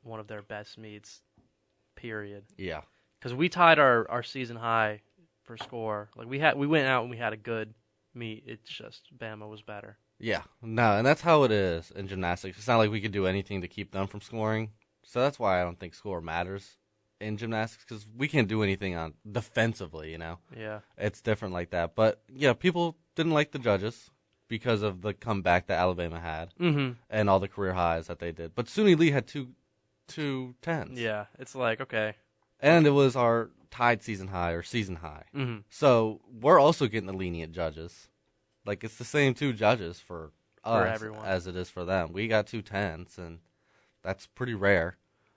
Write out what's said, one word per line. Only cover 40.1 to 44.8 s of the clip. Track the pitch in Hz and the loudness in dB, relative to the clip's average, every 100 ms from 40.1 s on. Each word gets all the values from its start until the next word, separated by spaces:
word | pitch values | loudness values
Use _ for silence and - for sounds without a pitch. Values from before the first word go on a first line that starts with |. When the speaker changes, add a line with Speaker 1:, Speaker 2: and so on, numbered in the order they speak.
| 87 78 _ _ _ | -14 -14 _ _ _
Speaker 1:
For | 110 113 113 | 0 2 2
Speaker 2:
us | 110 | -2
Speaker 1:
everyone. | 110 107 104 | -8 -10 -4
Speaker 2:
as | 92 90 | -4 -4
it | 90 | -8
is | 90 | -8
for | 92 87 | -8 -2
them. | 95 80 | 0 0
We | 92 110 | -4 0
got | 107 104 | 0 0
two | 113 | -8
tens, | - 101 98 78 87 - | -6 -4 -4 -6 -14 -16
and | 87 82 _ _ _ _ _ _ | -16 -16 _ _ _ _ _ _
that's | 90 95 - | -10 -10 -12
pretty | - 123 107 | -10 -6 0
rare. | 98 95 | 4 4